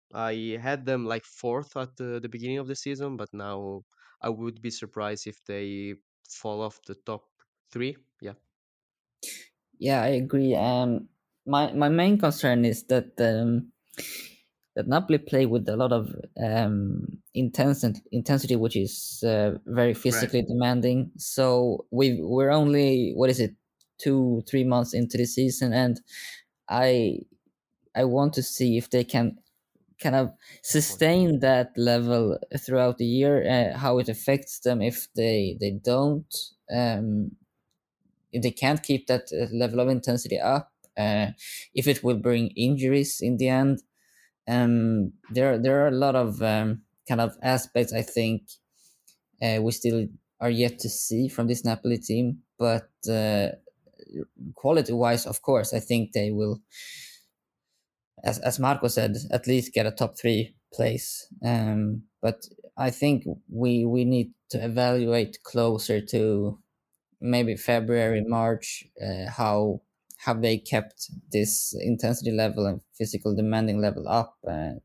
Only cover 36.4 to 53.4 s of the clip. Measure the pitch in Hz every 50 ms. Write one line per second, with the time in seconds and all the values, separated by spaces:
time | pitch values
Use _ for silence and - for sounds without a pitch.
36.4 | - - - _ _ - 120 120 123 117 113 101 110 110 107 104 104 - - -
37.4 | _ _ _ _ _ _ _ _ _ _ _ _ _ _ _ _ _ _ - 120
38.4 | 113 123 117 - 135 131 151 151 - - 139 135 - - 127 123 - - - 78
39.4 | 120 110 110 117 123 113 113 123 123 131 131 123 - 131 120 120 - - 98 -
40.4 | 78 110 135 156 - - _ _ _ _ _ - 107 107 104 104 104 98 104 -
41.4 | - - - - - - - 135 127 143 139 - - 123 123 107 95 123 120 117
42.4 | 117 107 - - 117 127 143 135 131 131 135 143 139 139 - - - 120 127 107
43.4 | 131 127 131 131 135 139 139 - - _ _ _ _ _ _ _ _ _ _ _
44.4 | _ - 120 123 123 120 120 117 113 113 113 107 98 95 - _ _ - 110 127
45.4 | 131 139 127 113 120 131 135 143 143 147 131 127 139 139 131 131 123 113 104 -
46.4 | 110 110 110 107 110 110 113 110 - _ _ _ _ - 127 117 117 107 - -
47.4 | - 131 131 127 - - - 120 120 - 110 113 117 - - 117 113 113 113 -
48.4 | - - - - _ _ _ _ _ _ _ _ _ _ _ _ _ _ _ _
49.4 | 113 113 110 110 107 117 113 - - 120 117 117 107 - - - _ _ _ _
50.4 | 113 120 120 117 120 120 120 - - 117 - - - - 113 113 131 127 - -
51.4 | 117 117 123 117 - 117 110 107 - 117 120 117 - - 113 117 123 120 120 -
52.4 | - _ _ - 120 117 113 117 - _ _ _ - 110 113 110 107 107 107 101